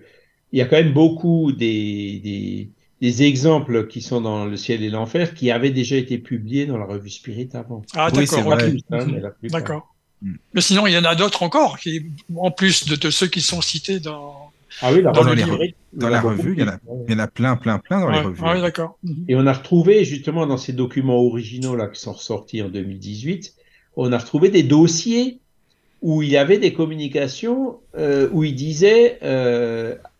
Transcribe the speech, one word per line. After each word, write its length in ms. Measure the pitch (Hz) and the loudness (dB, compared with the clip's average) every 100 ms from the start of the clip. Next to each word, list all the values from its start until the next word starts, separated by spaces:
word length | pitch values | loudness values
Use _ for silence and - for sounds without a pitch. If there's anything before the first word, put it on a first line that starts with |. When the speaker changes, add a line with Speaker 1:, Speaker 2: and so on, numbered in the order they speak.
| - _ _ _ - | -12 _ _ _ -4
Speaker 1:
il 40 | 131 | 0
y 60 | |
a 40 | 120 | 4
quand 100 | 151 | 4
même 160 | 160 | 4
beaucoup 580 | 135 160 165 170 165 151 | 6 4 4 0 2 2
des... 680 | 117 117 107 104 104 101 101 | 0 0 0 -2 -4 -6 -8
des, 480 | 101 98 98 98 101 _ _ - | -6 -6 -6 -8 -12 _ _ -4
des 220 | 123 120 | -2 4
exemples 600 | 143 131 156 156 123 117 110 | 4 4 2 2 2 -2 -2
qui 120 | 120 | -8
sont 180 | - 123 | -6 -4
dans 240 | 113 107 | -2 -4
Le 120 | 104 101 | -4 -8
Ciel 260 | - 113 | -4 -4
et 60 | 107 | -2
l'Enfer 460 | 110 113 165 170 | -4 -4 -2 -4
qui 160 | - 123 | -2 -2
avaient 200 | 117 139 | 0 0
déjà 260 | 131 123 135 | 0 0 -2
été 200 | 127 120 | -2 -6
publiés 460 | - 120 107 139 143 | -6 -8 -4 -4 -2
dans 120 | 120 | -4
la 60 | 98 | -6
revue 240 | 101 101 | -10 -12
Spirit 380 | - - 110 127 | -18 -14 -12 -10
avant. 280 | 120 113 113 104 | -12 -12 -14 -10
Speaker 2:
Ah, 140 | 156 165 | -4 0
Speaker 3:
Oui, 120 | 143 143 | 2 2
c'est 100 | 151 | 2
Speaker 2:
d'accord, 160 | 104 | 2
Speaker 3:
vrai. 20 | |
Speaker 2:
ok. 60 | 117 | 2
Speaker 1:
Pas 100 | 117 | 2
tous, 120 | 123 - | 0 -4
hein, 160 | 120 127 | -4 -4
Speaker 2:
Mhm. 80 | |
Speaker 1:
mais 60 | 107 | -4
la 100 | 98 | -8
plupart. 300 | - 113 160 | -12 -8 -6
Speaker 2:
D'accord. 340 | - 151 - _ _ _ | -6 -10 -10 _ _ _
Speaker 3:
Mm. 100 | 98 82 _ | -12 -12 _
Speaker 2:
Mais 80 | 226 | -2
sinon, 260 | - 196 208 | 2 2 2
il 60 | |
y 60 | 170 | 2
en 60 | |
a 100 | 165 | 2
d'autres 280 | 170 202 - | 2 0 0
encore, 360 | 170 294 302 - | -2 2 0 0
qui, 240 | 170 160 156 147 - 170 | -8 -8 -8 -14 -12 -4
en 140 | 185 | -4
plus 360 | - 190 160 - | 0 2 2 0
de, 100 | 147 | -2
de 140 | 160 | -2
ceux 160 | - 180 | 0 0
qui 140 | 175 | 0
sont 200 | - 175 | -2 -2
cités 380 | - 160 - 190 | -4 -6 -4 -6
dans, 520 | 156 151 143 143 - _ _ - | -6 -12 -14 -18 -20 _ _ -4
Speaker 1:
Ah 120 | 127 | 4
oui, 100 | 165 | 6
la 80 | 165 | 6
Speaker 2:
dans 80 | 120 | 6
Speaker 1:
revue 100 | 123 | 6
Speaker 2:
le 0 | |
Speaker 3:
Dans 40 | |
les 80 | 120 | 4
Speaker 2:
livre. 120 | - 107 | 2 0
Speaker 1:
Spirit, 180 | 175 - _ | -2 -6 _
Speaker 3:
dans 60 | - | -4
Speaker 1:
il 40 | |
y 20 | |
en 20 | 117 | 0
a 40 | |
Speaker 3:
la 100 | 120 | 2
Speaker 1:
beaucoup 140 | 113 104 | 2 0
Speaker 3:
revue, 100 | - | -2
il 60 | 180 | 0
y 20 | |
en 60 | 104 | -2
a, 100 | 95 | -4
Speaker 1:
plus, 100 | 117 | -12
ouais. 160 | 123 120 | -12 -4
Speaker 3:
il 40 | |
y 20 | |
en 40 | 110 | -2
a 80 | 107 | -2
plein, 300 | - 127 120 | -2 0 0
plein, 220 | 113 101 | -2 -4
plein 220 | - 196 | -2 -2
dans 100 | 170 | 2
les 80 | 151 | 0
Speaker 2:
Ouais, 60 | |
Speaker 3:
revues, 180 | 120 87 | 0 -4
Speaker 2:
ouais, 60 | 165 | -2
Speaker 3:
hein. 100 | 180 | 0
Speaker 2:
d'accord. 380 | 175 165 165 - | -2 -4 -8 -8
Mhm. 220 | 180 151 175 | -10 -8 0
Speaker 1:
Et 60 | |
on 120 | 131 139 | 2 2
a 60 | |
retrouvé, 520 | 131 - 175 170 214 | 0 2 2 6 4
justement, 420 | 165 139 156 165 151 | 4 -2 -4 -4 -2
dans 100 | 131 | -2
ces 160 | - | -4
documents 460 | 127 123 135 131 123 | -4 -4 -2 0 2
originaux 560 | 123 113 107 123 131 123 | 2 0 -8 -8 -6 -4
là, 120 | 104 | -6
qui 120 | - | -10
sont 120 | 110 | -14
ressortis 500 | - - 107 - 113 | -14 -8 -10 -8 -8
en 60 | 98 | -8
deux 140 | 98 | -8
mille 140 | 95 95 | -10 -10
dix-huit, 540 | 98 104 135 185 - _ _ _ _ - | -12 -10 -8 -8 -10 _ _ _ _ -4
on 160 | 127 | 0
a 60 | 120 | -2
retrouvé 300 | - 147 190 | 0 2 4
des 120 | 196 | 4
dossiers 800 | 131 147 165 165 226 233 254 247 _ _ _ _ _ - | 4 6 6 4 0 0 0 -6 _ _ _ _ _ -8
où 220 | 165 156 | -2 0
il 60 | 147 | 2
y 60 | 139 | 2
avait 220 | 139 208 | 4 4
des 140 | 196 | 2
communications, 1080 | - 160 156 147 143 135 - 226 262 262 - _ - | 0 -4 -2 -4 -4 -4 -6 -4 -2 -4 -8 _ -4
euh, 320 | 151 139 135 | 0 2 2
où 120 | 160 | 2
il 100 | 156 | -2
disait, 640 | 127 151 151 202 226 233 - | -2 -6 2 6 8 6 2
euh, 760 | 143 131 123 120 117 117 113 - - _ | -4 0 2 0 0 -2 -6 -8 -14 _